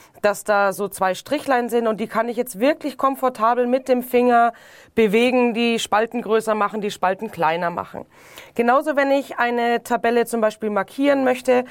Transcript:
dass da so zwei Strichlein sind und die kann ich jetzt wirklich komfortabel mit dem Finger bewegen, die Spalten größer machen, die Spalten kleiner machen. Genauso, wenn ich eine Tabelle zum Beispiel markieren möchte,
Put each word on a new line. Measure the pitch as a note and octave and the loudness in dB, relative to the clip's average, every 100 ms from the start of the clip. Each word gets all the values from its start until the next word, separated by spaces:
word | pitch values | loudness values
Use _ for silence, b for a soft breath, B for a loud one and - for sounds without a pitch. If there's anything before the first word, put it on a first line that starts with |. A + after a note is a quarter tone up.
| B - | B -4
dass | G#3 G3+ | -2 -2
da | - G3+ G3+ | 0 2 2
so | F3+ G3+ | 0 -6
zwei | - F#3+ | -2 -2
Strichlein | F#3 - G3+ G3 B3+ A#3+ | -2 -4 -4 0 -2 0
sind | A#3 A#3 | -2 -2
und | G#3+ | -2
die | G#3+ | -2
kann | A3 A#3 | -2 -2
ich | A3+ | -4
jetzt | B3 F#3 | -6 -2
wirklich | B3+ D#4 D4+ B3 | 0 0 -4 -2
komfortabel | C4+ C4+ C4 B3 A3 A#3+ B3 | -2 0 -2 0 0 2 0
mit | B3+ C4 | 0 0
dem | B3 | -2
Finger | B3 B3 B3 A#3+ A#3 A3+ B B B | 0 2 4 4 2 0 B B B
bewegen, | - A3 G#3 A#3+ B3 A#3+ | 0 2 4 4 4 2
die | A3+ A#3 A#3 | 2 0 0
Spalten | - G#3 A3+ B3 | 0 0 0 -4
größer | G#3 A3 A3 | -2 0 0
machen, | G#3+ G3+ G#3+ | 0 -2 -2
die | G#3 | -6
Spalten | - F#3 F#3+ A3 | -2 -2 -2 -6
kleiner | - D#3 E3 F3 | -2 -2 0 -2
machen. | F3 F#2+ - - B B B B | -4 -8 -12 -16 B B B B
Genauso, | - A#3 B3+ D4+ C#4+ | -2 2 2 2 0
wenn | C#4 | 2
ich | C#4 C4+ - | 0 -2 -4
eine | A#3+ A#3+ A#3+ A#3+ | -2 0 0 -2
Tabelle | A#3 A#3+ A#3 A#3 | -2 -2 0 0
zum | A3+ A#3 | 0 0
Beispiel | A3 G#3+ A3 | -2 -2 -4
markieren | G#3 F#3+ - C#4 C#4 | -4 -4 -2 0 2
möchte, | C4 B3+ B3+ B3 B3+ | 2 0 2 0 0